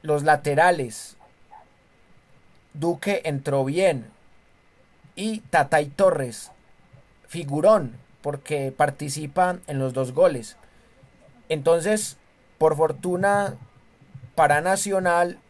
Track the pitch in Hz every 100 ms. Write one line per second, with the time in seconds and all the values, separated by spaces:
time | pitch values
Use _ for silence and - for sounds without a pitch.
0 | 151 147 147 151 147 143 180 170 123 -
1 | - - - _ _ - _ _ _ _
2 | _ - _ _ _ _ _ 147 165 175
3 | 202 196 160 143 143 139 135 156 185 139
4 | 110 _ _ _ _ _ _ _ _ _
5 | - - 214 220 - 160 156 156 147 143
6 | 190 151 127 110 - - _ - _ -
7 | _ _ _ 175 151 143 175 214 127 120
8 | _ _ 147 - - 147 135 131 147 -
9 | 151 143 147 185 185 180 - 139 131 127
10 | 127 131 180 131 110 - - _ _ _
11 | - _ _ - _ 156 135 170 170 214
12 | - - _ _ _ _ 160 147 156 143
13 | 180 175 196 202 98 - - _ _ _
14 | _ - - - 151 147 170 196 202 190
15 | 180 170 175 175